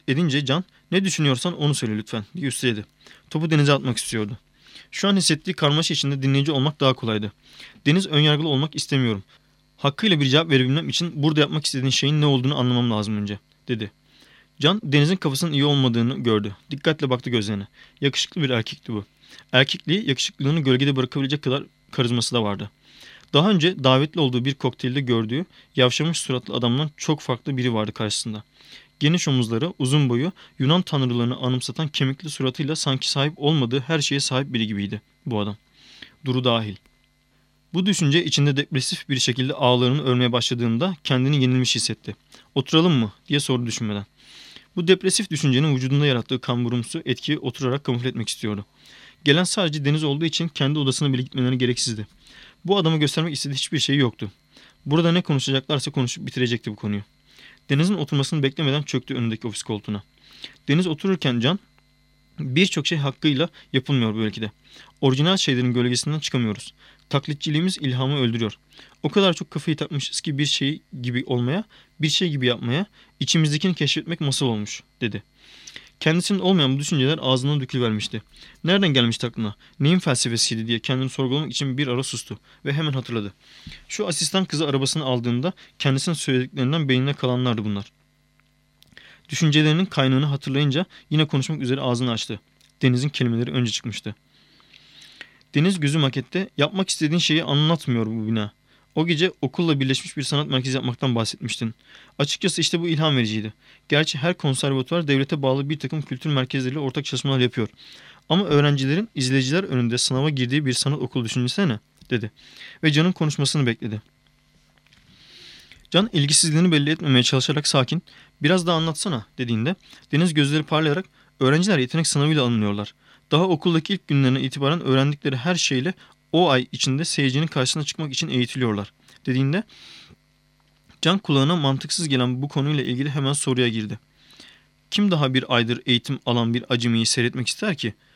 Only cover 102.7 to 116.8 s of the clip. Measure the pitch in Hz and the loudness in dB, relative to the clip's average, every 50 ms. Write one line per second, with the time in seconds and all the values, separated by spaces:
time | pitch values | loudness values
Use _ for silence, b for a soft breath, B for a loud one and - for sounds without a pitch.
102.7 | - 170 170 175 156 147 160 156 139 127 117 107 110 110 104 110 - b b b | 0 -2 -2 -2 0 0 2 2 2 2 0 0 -2 -4 -6 -8 -12 b b b
103.7 | b b b - 143 147 156 - - 131 143 175 180 - - 143 131 - - 139 | b b b 0 2 2 2 0 -2 -2 -2 -2 -2 0 -2 -2 0 0 0 0
104.7 | 139 131 127 - 170 175 165 139 139 135 139 - 175 143 139 131 131 139 139 143 | 0 -2 -2 -2 -2 -2 0 2 2 2 2 0 -2 0 0 0 0 0 -2 -4
105.7 | 156 147 - 127 160 156 143 - 135 127 - 156 147 131 127 127 - 135 127 123 | -6 -6 -6 -6 -6 -6 -6 -6 -10 -6 -4 -2 0 0 0 -2 -4 -4 -4 -2
106.7 | 135 156 139 131 - 151 143 - 139 120 - 139 135 127 123 120 - 123 110 - | -4 -2 -4 -4 -4 -4 -6 -4 -6 -4 -2 0 2 2 2 2 2 -2 -4 -4
107.7 | - B B B B B B B B B B - 165 185 208 165 147 143 147 147 | -6 B B B B B B B B B B 0 0 2 2 4 4 4 4 4
108.7 | 147 135 135 135 147 185 226 - _ 147 127 127 131 135 127 127 151 185 196 - | 2 2 0 0 0 -2 -2 -4 _ -4 -2 2 2 2 2 2 0 0 0 0
109.7 | 135 127 120 117 117 123 - - 131 131 143 156 147 131 123 120 135 156 147 131 | 0 0 0 0 0 0 0 0 0 0 0 0 0 -2 -2 0 0 0 0 0
110.7 | 120 - - 139 147 151 131 - - 135 117 110 - 127 123 127 - 202 202 151 | -2 0 -2 -2 -2 -2 -4 -4 -4 -4 -4 -2 -2 -2 -2 -2 0 0 0 0
111.7 | 110 104 - _ _ _ - - 127 113 107 104 - B B B B B B B | 0 -2 -8 _ _ _ -6 -4 -4 -4 -4 -6 -10 B B B B B B B
112.7 | B B - 156 143 151 165 185 180 - 160 151 143 - 143 - - 151 135 120 | B B 0 2 2 4 2 2 2 0 -2 -2 0 0 -2 0 0 0 0 0
113.7 | 113 - - 107 110 107 - _ _ _ _ _ _ _ _ _ _ _ _ _ | 0 -2 -6 -8 -8 -8 -10 _ _ _ _ _ _ _ _ _ _ _ _ _
114.7 | _ _ _ _ _ B B B B B B B B B B B B B B B | _ _ _ _ _ B B B B B B B B B B B B B B B
115.7 | B B B _ - 175 208 - - 160 143 143 160 - - 160 151 160 180 180 | B B B _ 0 2 2 2 2 2 2 4 4 2 2 4 4 4 4 4
116.7 | 160 147 | 4 4